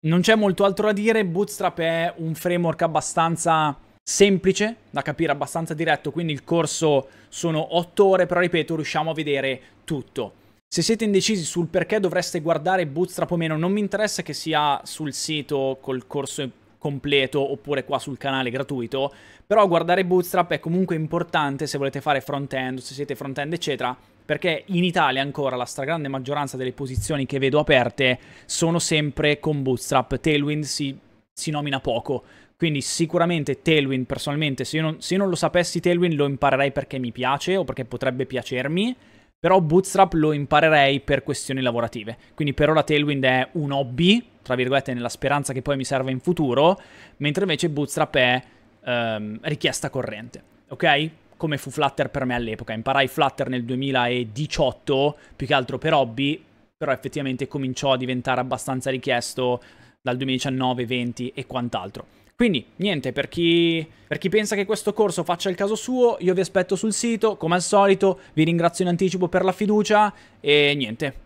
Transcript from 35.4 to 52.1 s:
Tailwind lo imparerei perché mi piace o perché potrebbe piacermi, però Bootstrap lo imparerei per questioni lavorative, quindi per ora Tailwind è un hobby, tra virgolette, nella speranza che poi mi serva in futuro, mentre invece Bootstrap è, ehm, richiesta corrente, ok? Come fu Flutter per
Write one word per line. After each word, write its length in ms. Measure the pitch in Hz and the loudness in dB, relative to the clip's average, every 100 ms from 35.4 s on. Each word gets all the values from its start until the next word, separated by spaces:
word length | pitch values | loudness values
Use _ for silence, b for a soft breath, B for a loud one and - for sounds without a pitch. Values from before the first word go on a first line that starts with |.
| 160 175 175 175 | 2 2 0 0
Tailwind 340 | 175 175 175 | 2 2 2
lo 140 | 151 143 | 2 0
imparerei 440 | 135 139 131 139 | 2 2 4 2
perché 280 | 131 139 135 | -2 -6 -6
mi 120 | 120 | -6
piace 460 | 113 127 139 - 190 | -2 -2 0 0 -2
o 60 | |
perché 220 | 165 - 123 | -2 -6 -8
potrebbe 420 | 120 131 127 131 | -4 -4 -2 -4
piacermi, 680 | 127 - 127 135 170 226 254 b b b _ | -6 -4 -4 -2 0 -2 -4 b b b _
però 200 | 165 190 | 4 4
Bootstrap 520 | 160 170 190 190 190 | 6 2 2 4 4
lo 180 | 165 156 | 4 2
imparerei 680 | 147 143 151 160 156 139 139 | 0 2 4 6 6 6 2
per 240 | - 147 | 0 -2
questioni 380 | - 139 - 135 | 0 -6 -4 -2
lavorative, 540 | 127 117 113 120 104 117 b - | 0 0 -4 -6 -12 -14 b -4
quindi 180 | 147 | -4
per 160 | 131 151 | 2 4
ora 140 | 156 | 4
Tailwind 400 | 147 151 147 139 | 4 2 2 2
è 240 | 131 131 131 | 2 2 0
un 180 | 170 143 | -4 -2
hobby, 520 | 139 131 123 175 226 - _ | -2 -4 2 6 6 4 _
tra 100 | - | -4
virgolette, 400 | 127 127 135 135 | -2 2 0 0
nella 160 | 123 120 | -6 -6
speranza 440 | - 139 143 139 | -4 -2 -2 -2
che 100 | 131 | -6
poi 120 | 131 139 | -2 -4
mi 100 | 131 | 0
serva 260 | 135 131 | -2 -2
in 80 | 131 | -2
futuro, 600 | - 175 143 120 160 196 B B B B | -2 0 2 4 4 4 B B B B
mentre 260 | 143 147 | -2 0
invece 260 | 196 151 175 | 0 0 0
Bootstrap 460 | 147 143 - 151 143 | -2 -4 -2 0 4
è, 280 | 123 127 - b b _ | 4 2 -2 b b _
ehm, 560 | - 120 117 110 107 110 | -4 -2 0 -4 -6 -8
richiesta 480 | 156 151 151 - 143 | -8 -2 -2 -2 -6
corrente, 540 | 131 - 104 120 - _ _ _ | -6 -6 -10 -14 -18 _ _ _
ok? 420 | 135 165 143 156 156 _ _ | -2 2 2 0 -8 _ _
Come 200 | 165 143 | -4 -4
fu 120 | - | -6
Flutter 400 | 131 143 - | -2 -2 0
per 160 | 135 | -4